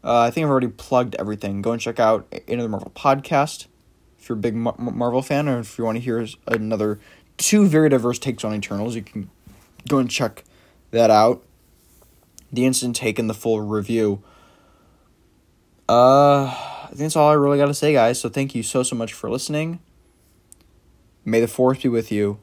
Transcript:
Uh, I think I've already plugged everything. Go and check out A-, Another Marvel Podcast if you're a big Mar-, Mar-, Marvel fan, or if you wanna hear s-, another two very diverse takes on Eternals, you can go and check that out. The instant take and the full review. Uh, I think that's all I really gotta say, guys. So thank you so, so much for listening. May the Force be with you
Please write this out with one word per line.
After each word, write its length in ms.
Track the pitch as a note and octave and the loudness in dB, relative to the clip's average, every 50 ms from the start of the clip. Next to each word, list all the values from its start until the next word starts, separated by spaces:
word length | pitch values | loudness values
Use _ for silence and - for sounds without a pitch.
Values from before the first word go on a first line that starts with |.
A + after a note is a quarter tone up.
| - | -2
Uh, 160 | - A#2 A#2 | 2 2 2
I 100 | A#2 A#2 | 2 2
think 160 | A#2 E3 D#3+ | 0 -2 0
I've 60 | D3 | 2
already 160 | C#3 C3 B2 A#2 | 2 2 0 -2
plugged 480 | G#2 - - - C3+ B2 B2 A#2 G2 | -6 -10 -6 0 0 0 0 0 -4
everything. 480 | - - G#2 G#2+ G2+ - G2+ G2 G2 G2 | -8 -6 -6 -6 -6 -6 -6 -6 -4 -2
Go 80 | A#2 | -4
and 100 | A#2 A#2 | -4 -4
check 180 | - A#2+ A2+ - | -4 -6 -2 0
out 280 | A#2 A2 A2+ G#2+ - _ | 2 2 2 0 -2 _
A-, 220 | - - - - A#2+ | -16 -18 -8 -6 -6
Another 160 | A#2+ A#2+ A2 | -6 -4 -6
Marvel 220 | G#2 G2 - - _ | -6 -8 -10 -12 _
Podcast 720 | - - C#3+ C3+ C#3 C#3 - D#3+ C#3 C#3+ D3+ - - - _ _ _ _ _ _ _ _ _ _ _ | -2 0 0 0 0 0 -2 0 0 0 0 -4 -14 -18 _ _ _ _ _ _ _ _ _ _ _
if 100 | _ - | _ -8
you're 80 | A#2 G#2+ | -8 -4
a 20 | |
big 140 | G#2 A#2+ G#2+ | -4 -4 -4
Mar-, 220 | A#2 A#2 A#2+ A2+ - | -2 -4 -4 -4 -6
Mar-, 160 | A#2+ B2 - | -8 -8 -6
Marvel 300 | - A#2+ A#2+ A#2+ B2+ C3 | -4 -4 -2 -2 -2 -2
fan, 260 | - D3 C#3 D3+ D3 | -2 -2 -2 0 -2
or 80 | C3 A#2+ | -2 -4
if 200 | A2+ G2+ - - | -4 -8 -8 -6
you 40 | A#2 | -4
wanna 120 | A2+ A2 A#2 | -4 -4 -4
hear 200 | A#2+ B2+ A2+ A#2 | -4 -4 -4 -4
s-, 160 | A#2 A2 - _ _ | -4 -6 -10 _ _
another 540 | - A2+ A2 G#2+ G#2+ A2+ G2+ G#2+ G#2+ G#2 G#2 - - - _ _ _ _ - | -6 -4 -4 -2 -4 -2 -2 -2 -2 -4 -6 -10 -20 -20 _ _ _ _ -6
two 280 | - - - G#3+ G#3 | -2 2 4 4 4
very 240 | F#3 D3+ D#3 D#3 D3+ | 6 4 4 4 4
diverse 300 | C#3 B2+ A2 A#2+ A#2+ - | 4 2 2 0 -4 -4
takes 240 | - C#3 A#2 G#2 - | -6 -8 -8 -6 -6
on 100 | A2 G#2+ | -6 -6
Eternals, 400 | G#2+ G2+ - G#2 G2+ G#2+ A#2 A#2 | -6 -8 -8 -6 -6 -6 -6 -8
you 80 | A2+ | -10
can 300 | G#2 - _ A2 F#2+ F#2+ _ _ _ - - - _ _ _ _ - - | -12 -12 _ -12 -12 -12 _ _ _ -20 -20 -20 _ _ _ _ -6 -2
go 80 | C#3+ C3+ | 0 0
and 140 | B2+ A#2+ | 0 0
check 320 | - - C3 A2 - - - _ _ _ _ _ _ _ _ _ | -2 -4 -4 -4 -6 -10 -20 _ _ _ _ _ _ _ _ _
that 180 | - A#2 A#2 A2 | 0 4 6 6
out. 340 | A2 G#2+ G#2+ A#2 B2 - _ _ _ _ _ _ _ _ _ _ _ _ _ _ _ _ _ _ _ - _ _ | 8 6 6 4 2 0 _ _ _ _ _ _ _ _ _ _ _ _ _ _ _ _ _ _ _ -20 _ _
The 140 | - A#2+ B2 C3 | -4 0 0 2
instant 280 | C3 - B2+ B2 A#2 | 2 0 -2 -4 -6
take 220 | - C3 A2+ G#2 A#2+ | -4 -4 -4 -2 -2
and 100 | A2+ A2 | -4 -4
the 60 | A2 | -4
full 260 | - - A#2 A2+ G#2+ | -4 -2 0 0 0
review. 600 | G#2+ G#2 G#2+ G#2+ G2 G2 A#2 A2+ A2 G#2 G2 G2 - - - _ _ _ _ _ _ _ _ _ _ _ _ _ _ _ _ _ _ _ _ _ _ _ _ _ _ _ _ _ _ - | 0 -2 -4 -4 -2 -2 0 0 2 0 0 -2 -8 -20 -20 _ _ _ _ _ _ _ _ _ _ _ _ _ _ _ _ _ _ _ _ _ _ _ _ _ _ _ _ _ _ 2
Uh, 540 | A#2 A#2+ B2 B2+ C3+ C#3 C#3+ C#3+ C#3+ C#3 C3+ | 4 6 6 8 8 6 6 6 4 4 2
I 400 | C3 B2 - - - - - - - | -2 -6 -10 -12 -14 -16 -16 -18 -18
think 100 | - C3+ | -10 -8
that's 160 | D3 D#3 D#3 | -6 -2 2
all 160 | D#3+ D3+ D3 | 4 4 6
I 20 | D3+ | 6
really 240 | D3+ C#3+ C#3+ C#3+ C#3+ | 4 4 2 2 2
gotta 160 | C#3+ C#3+ D3 | 2 0 0
say, 200 | - - D3+ D3+ | 0 0 2 4
guys. 260 | C3 A2+ A#2 B2 - | 4 4 2 2 0
So 100 | - A#2 | -6 -6
thank 240 | - C#3+ C3+ C3+ - | -4 -4 -6 -4 -6
you 80 | A#2+ | -6
so, 220 | G#2 - - C3 B2+ | -8 -2 -2 -2 -2
so 120 | - - | -2 -4
much 180 | A#2 A2+ G#2+ - | -6 -8 -8 -10
for 160 | - - A2 | -10 -8 -6
listening. 500 | A#2 C3 - - D3+ D3+ D#3 E3 E3+ E3+ _ _ _ _ _ _ _ _ _ _ _ _ _ _ - _ _ _ _ _ _ _ _ _ _ _ _ _ _ | -6 -6 -6 -6 -4 -4 -4 -6 -8 -10 _ _ _ _ _ _ _ _ _ _ _ _ _ _ -20 _ _ _ _ _ _ _ _ _ _ _ _ _ _
May 140 | G#2+ A2 A#2 | 0 2 2
the 80 | A#2 A2+ | 2 0
Force 340 | - - B2+ B2+ C3+ C3+ | 0 2 2 2 2 2
be 80 | - C3 | -2 -2
with 220 | A#2+ A#2 A2+ - | -2 -2 -2 -2
you 280 | A2 G#2 G#2 G2+ G#2 G#2 | -2 -2 0 -2 -2 -6